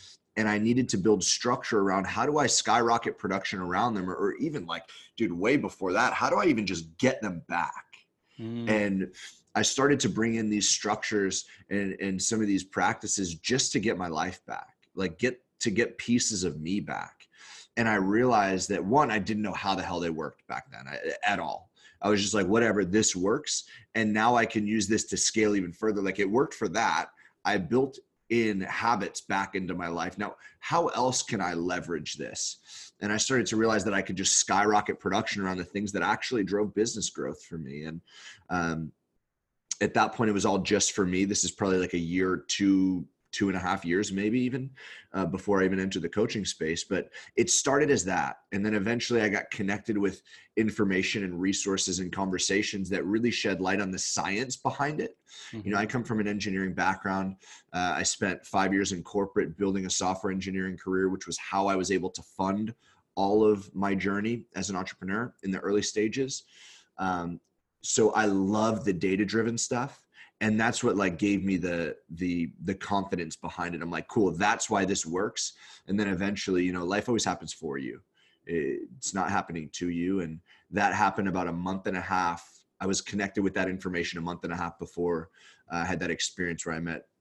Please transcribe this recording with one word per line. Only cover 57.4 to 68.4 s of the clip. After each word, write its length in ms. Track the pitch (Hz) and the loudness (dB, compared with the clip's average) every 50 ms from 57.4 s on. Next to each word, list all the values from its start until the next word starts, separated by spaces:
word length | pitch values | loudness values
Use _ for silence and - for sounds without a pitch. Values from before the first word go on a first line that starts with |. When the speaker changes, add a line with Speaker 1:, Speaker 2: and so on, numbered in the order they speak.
| - - - - _ _ - | -16 -20 -20 -20 _ _ -4
Speaker 1:
Uh, 220 | 90 90 90 78 | -2 -2 0 0
I 80 | 73 87 | 0 0
spent 420 | - - - 110 98 87 - - | -2 -2 0 -2 -2 -2 -4 -8
five 260 | - - 98 95 95 98 | -2 0 0 2 2 2
years 200 | 98 101 87 98 | 0 0 0 -4
in 100 | 87 85 | -6 -8
corporate 560 | - - 101 98 95 - 104 87 76 82 - | -4 -2 -2 -2 0 0 -2 -2 -2 -2 -2
building 280 | 101 98 98 98 92 | -2 0 0 -2 -2
a 40 | 92 | -2
software 420 | - - 95 92 92 - - 98 95 | -2 -2 0 -2 -2 -2 -2 -4 -4
engineering 440 | 95 92 98 95 95 92 95 90 | -4 -4 -4 -4 -4 -4 -4 -6
career, 320 | 87 - 95 92 92 95 92 | -8 -4 -2 0 2 2 2
which 180 | 95 95 - | 0 -2 -6
was 100 | 87 82 - | -10 -10 -10
how 280 | - - 95 98 98 | -8 -2 0 0 2
I 80 | 98 98 | 2 2
was 160 | 92 92 92 | 2 2 0
able 200 | 98 90 85 92 | 0 0 0 -2
to 120 | - - 85 | -6 -10 -16
fund 500 | - _ - 95 95 98 104 110 107 110 - _ _ _ _ _ _ _ | -16 _ -2 -2 0 0 0 -2 -4 -6 -12 _ _ _ _ _ _ _
all 280 | - 98 98 104 107 110 | -2 2 4 6 6 6
of 300 | 107 107 98 95 - - | 6 6 4 -2 -8 -6
my 220 | 92 98 101 98 | -2 0 0 0
journey 500 | 95 92 98 98 101 104 110 120 117 - - - | 0 0 0 0 0 0 -2 -2 -4 -6 -10 -8
as 160 | 92 90 - | -6 -6 -4
an 60 | 98 | -4
entrepreneur 580 | 90 95 - - - 92 92 98 110 120 - - _ - | -4 -6 -6 -10 -10 -6 -4 -2 -2 -4 -6 -8 _ -4
in 80 | 98 | -4
the 80 | 95 - | -4 -2
early 240 | - 95 101 104 98 | 0 2 2 2 2
stages. 640 | - - 107 104 110 104 131 135 131 135 - - _ _ - - - - - _ _ _ - | 0 0 0 0 0 0 -2 -4 -4 -4 -10 -12 _ _ -20 -20 -20 -20 -20 _ _ _ -4
Um, 420 | 95 92 90 87 87 87 87 87 - _ _ _ _ _ _ _ - | -2 -2 -2 -2 -2 -6 -8 -10 -14 _ _ _ _ _ _ _ -6
so 300 | - - - 113 107 - | -2 2 4 4 4 4
I 140 | 107 110 | 4 2
love 580 | 104 98 95 | 4 2 2